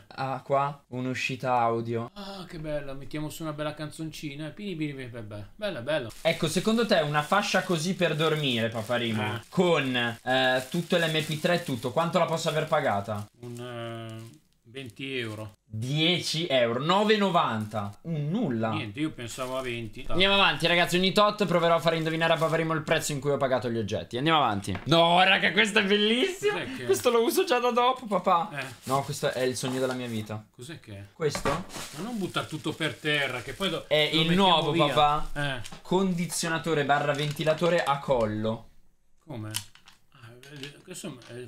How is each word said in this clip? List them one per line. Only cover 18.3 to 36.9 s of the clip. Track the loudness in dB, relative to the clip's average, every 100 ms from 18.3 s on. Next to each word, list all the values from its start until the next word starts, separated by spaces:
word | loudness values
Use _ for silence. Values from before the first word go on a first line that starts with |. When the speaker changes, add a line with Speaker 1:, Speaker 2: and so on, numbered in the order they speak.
| 0 0 0 0
Speaker 2:
Niente, | -2 -6 -4
io | -6
pensavo | -6 -10 -8 -6 -4
a |
venti. | -4 -6 -8 -8 0
Speaker 1:
Andiamo | 4 6
avanti, | 6 4 4 2
ragazzi, | 4 4 4
ogni | 4
tot | 4 4 2 2
proverò | 4 4 4
a |
fare | 4 0
indovinare | 0 0 2
a | 2
Paparino | 2 0 0
il | -2
prezzo | 0 0 0
in | -2
cui | -2
ho | 0
pagato | 2 0 0
gli | -2
oggetti. | -2 -4 -4 -2
Andiamo | 2 4
avanti. | 4 0 -2 -4 4
No, | 6 6 6
raga, | 6 4 4
questa | 2 2 2
è |
bellissima. | 2 4 4 2 0 0 -2
Speaker 2:
Cos'è | -2 -6 -6
che |
è? | 0
Speaker 1:
Questo | 2 4
lo | 4
uso | 4 2
già | 2 2
da | 2
dopo, | 2 2 0 -2
papà. | -2 2 2 2 -6
Speaker 2:
Eh. | -10 -10
Speaker 1:
No, | -2 -2
questo | -2 -4 -2
è | 0
il | -2 -2
sogno | -4 -2
della | -2
mia | -2 -6
vita. | -6 -6 -10 -12
Speaker 2:
Cos'è | -18 -16 -16
che | -16
è? | -16 -16
Speaker 1:
Questo? | -4 -2 -2 -2
Speaker 2:
Ma | -2 -6 -12 -12 -10
non | -8 -6
buttar | -4 -4 -6
tutto | -6 -6
per | -4 -4
terra, | -4 -2 0 0 -4
che | -8
poi | -6 -4
do-, | -4 0
Speaker 1:
È | 2 4
Speaker 2:
lo | 4
Speaker 1:
il | 4
Speaker 2:
mettiamo | 6 6
Speaker 1:
nuovo, | 6 4
Speaker 2:
via. | 4 4
Speaker 1:
papà. | 6 4 4 0 -2 -4 -4
Speaker 2:
Eh. | -8 -14
Speaker 1:
Condizionatore | -2 2 2 0 -2 -2 -2 -2 0 0
barra | 4